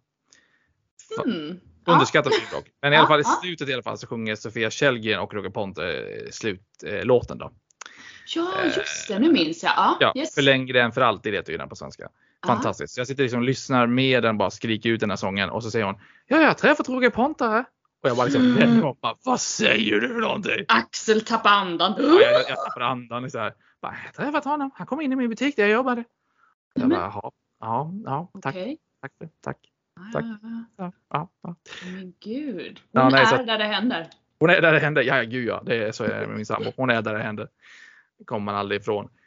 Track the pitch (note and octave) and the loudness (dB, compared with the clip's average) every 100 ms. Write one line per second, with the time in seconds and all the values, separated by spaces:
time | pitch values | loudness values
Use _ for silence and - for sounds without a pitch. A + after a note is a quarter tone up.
0 | _ _ _ _ _ _ _ _ _ _ | _ _ _ _ _ _ _ _ _ _
1 | _ A4 C4+ F3+ D3+ F3+ - _ - F3 | _ -6 -4 -4 -8 -14 -18 _ 2 4
2 | C#3 D#3+ C3 - - - - _ C#3+ D3+ | 4 2 2 0 -2 -10 -12 _ 2 6
3 | D3+ D3+ D3 E4 F3+ E3+ C3+ B2+ A2+ G#2+ | 6 4 2 0 -2 -8 -6 -6 -6 -10
4 | A#2+ A#2 A2 G#2+ A#2 A#2 A2 - C#3+ A#2+ | -10 -6 -4 -6 -6 -4 -4 2 2 2
5 | G#2+ G2+ G2 G#2+ F#2+ A2+ G2 F#2+ F2 C#2 | 0 -2 -2 -6 -6 -6 -8 -6 -6 -6
6 | G1+ G#1+ A1 - A2+ F#2 _ _ D2+ G2 | -8 -12 -12 -6 -6 -6 _ _ -10 -4
7 | F2 A#2+ - C2+ - - _ _ - - | 2 2 2 -10 -14 -18 _ _ -20 -20
8 | - - - E4+ F4 F#4+ B1 C2 C#2+ D#2 | -20 -20 -10 -6 -4 -2 -2 -4 -6 -10
9 | - - D#4 B3+ D#3 E3 F3 - G3+ F4 | -6 0 4 4 2 -2 0 2 2 4
10 | A3+ - D#4 - C#3 C3 B2+ B2 A#2+ A#2+ | 2 2 -2 2 4 4 2 2 2 2
11 | B2 G2+ A2 G2 D#2 D#2+ C2+ - C#2+ - | 2 2 -2 -4 -4 -8 -8 -12 -14 -14
12 | - - _ _ - A3+ A#2+ F#2+ D2 - | -18 -20 _ _ 0 0 0 -4 -8 -6
13 | B2+ C3+ C3 A#2+ B2 B2+ - B2+ A#2 B2 | -6 0 0 2 0 -2 0 2 4 4
14 | C3+ B2+ A#2 G#2+ G2 - A#2 A2 A#2 A2+ | 2 2 2 2 -2 -2 -4 -2 0 0
15 | G#2+ G2 G2+ G2 F#2+ G#2+ A2+ A2+ G2+ G2 | 0 -2 -4 -2 -2 -4 -4 -2 -2 -4
16 | - _ _ D4+ C#4+ E3 G#3+ D4 C#4+ B3+ | -14 _ _ 4 4 4 2 2 0 0
17 | B3 - C4 D#4 A#3+ A3 B3+ _ _ _ | 2 2 0 0 0 0 -2 _ _ _
18 | C#3 B2+ B3 C#4 - A#2+ A#3 A#3 D#3 - | 0 2 2 4 4 6 6 6 2 -2
19 | - - B3+ B3 - - C3 A#2+ G#3+ G#3+ | -6 -4 -2 -2 -2 0 2 2 2 2
20 | A#3+ A#3 A3 B2 - A2+ - A3+ A3+ - | 0 -2 -2 -2 -4 -4 0 0 0 -4
21 | - A3 G#3+ A3+ A3 G3+ F#3+ E3 F3+ G#3+ | 0 0 0 0 4 4 2 0 0 0
22 | C#4+ F4 D5+ D5+ - - A3+ - B2 B2+ | 4 8 8 6 2 -4 -8 -4 -4 -4
23 | A#2+ A#2 C3 B2 G#2 - _ _ - - | -6 -8 -6 -4 -6 -6 _ _ -12 -12
24 | - - B3+ D4 C4+ D4 C4+ - E3+ C#4 | -14 -8 -4 -4 -2 -4 -6 -10 -8 -6
25 | D4 C4 A#3+ A3 C4+ C#4 G#3 A3 C4 A#3+ | -2 -2 -2 -2 -2 2 2 2 2 -4
26 | A#3 _ _ _ _ _ _ - B3+ F4+ | -6 _ _ _ _ _ _ 0 2 2
27 | G2+ G#2 A2 - _ _ A2 A#2 D#3 G3 | -2 -8 -12 -16 _ _ -4 -4 -4 -8
28 | A3 C#3 F3+ - C#3 F#3 G3 D#4 _ _ | -6 -6 -6 -8 -8 -6 -8 -10 _ _
29 | - - E3 _ - C#3 _ _ _ - | -18 -16 -20 _ -12 -12 _ _ _ -20
30 | G3 A3+ A#3 G#3+ A3 A3+ A3+ - F3+ - | -8 -6 -6 -10 -12 -12 -14 -12 -12 -12
31 | _ C#3+ F3 _ E3+ E3+ - - F3+ F#3 | _ -8 -8 _ -16 -16 -18 -16 -14 -14
32 | F#3 F3 G#3 B3 D4+ F#3 - - _ - | -14 -16 -12 -10 -8 -10 -12 -16 _ 2
33 | C3 C3+ C3 C3+ A#3 A3 G#3+ G3+ A#3 F3+ | 6 6 6 4 0 -2 -2 -2 -2 -4
34 | E3 - _ _ E3 F3 E3 D3+ D3 D3 | -8 -18 _ _ 4 6 6 4 2 2
35 | B2 C3 A#2 B2+ A#2 F#2+ - A#2 G#2+ - | 2 0 0 -4 -4 -4 -4 -2 -2 -4
36 | G#2+ G#2 G#2+ G#2+ G#2+ A2 A2 - B2+ A2+ | -4 -4 -6 -6 -6 -4 -4 -2 0 0
37 | A2 G#2+ A2+ G#2 - _ - - - - | -2 -4 -6 -8 -12 _ -20 -20 -20 -20
38 | _ _ - G#2+ G2+ G2+ G2+ G2+ G#2+ G#2 | _ _ -8 -6 -2 -2 -2 -4 -2 -4
39 | G#2+ _ | -6 _